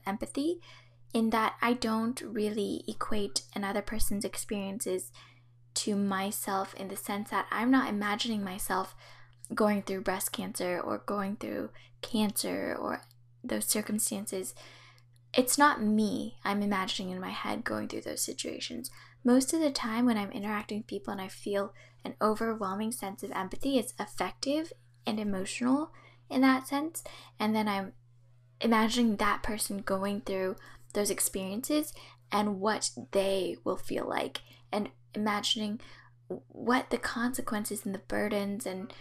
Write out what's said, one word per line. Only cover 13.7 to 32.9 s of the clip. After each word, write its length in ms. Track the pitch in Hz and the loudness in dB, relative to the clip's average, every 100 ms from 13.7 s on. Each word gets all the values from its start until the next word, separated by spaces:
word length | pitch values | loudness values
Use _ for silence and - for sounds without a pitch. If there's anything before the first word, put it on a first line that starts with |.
| 214 208 214 - 202 208 190 185 - - - - - - - - | 0 0 0 0 -2 -6 -6 -6 -10 -18 -20 -20 -20 -20 -20 -2
It's 240 | - 254 - | 2 4 8
not 260 | 294 - | 6 6
me 540 | 214 214 208 - 220 - 202 | 4 4 4 2 -4 -6 -2
I'm 160 | 202 | 0
imagining 500 | 202 190 190 - 185 | 2 0 -2 -4 -4
in 80 | 185 | -6
my 120 | 185 | -6
head 340 | 208 202 220 - | -4 -4 -4 -2
going 240 | 107 - | -2 -4
through 120 | 107 | -6
those 200 | - - | -6 -4
situations. 680 | - 135 - - - 160 262 - - - 240 | -4 -4 -6 -6 -6 -8 -10 -14 -20 -2 6
Most 280 | 254 262 | 6 6
of 60 | 330 | 2
the 100 | 302 | 2
time 360 | 269 233 226 247 | 0 -2 2 4
when 120 | 214 | 2
I'm 140 | 202 | 0
interacting 460 | - 202 208 - 214 | -4 -4 -4 -4 -8
with 100 | - | -6
people 240 | 202 220 | -6 -6
and 80 | 202 | -6
I 80 | 190 | -8
feel 460 | - 208 196 196 - - - - | -8 -2 0 -2 -6 -20 -12 -10
an 100 | - | 0
overwhelming 720 | 214 214 226 220 190 196 220 | 2 2 0 -2 -2 -2 -4
sense 280 | 240 196 196 | -4 -6 -8
of 100 | 196 | -6
empathy, 440 | 180 185 - 269 262 | -4 -4 -2 2 2
it's 160 | 214 - | 0 -6
affective 720 | 202 - 185 - 269 302 330 - - - - | -6 -4 -4 -4 0 0 -2 -10 -20 -10 -4
and 140 | 214 | -2
emotional 720 | 208 190 190 - 240 277 330 - - - - | 0 -2 -2 0 2 2 0 -8 -20 -20 -2
in 100 | 262 | 4
that 300 | 269 262 - | 6 6 2
sense, 340 | 277 320 - - - - - | -2 -2 -6 -12 -16 -12 -2
and 160 | 214 | 2
then 140 | 220 214 | 2 2
I'm 240 | 196 190 - - - - - _ - | 0 -4 -10 -20 -20 -20 -20 _ -2
imagining 560 | 233 226 226 247 233 202 | 4 6 6 4 4 4
that 260 | 208 202 | 2 2
person 360 | - 214 - 202 | -2 -2 -2 -4
going 420 | - 190 202 202 | -2 0 0 -2
through 340 | - 190 185 - - - - | -2 -2 -2 -4 -10 -20 -6
those 160 | 214 202 | 0 2
experiences 840 | 185 - 196 190 208 262 302 302 - - - - | 2 0 -2 -4 -4 0 0 0 -8 -18 -18 -2
and 300 | 208 208 190 | 2 2 2
what 300 | 208 208 - | 0 0 -2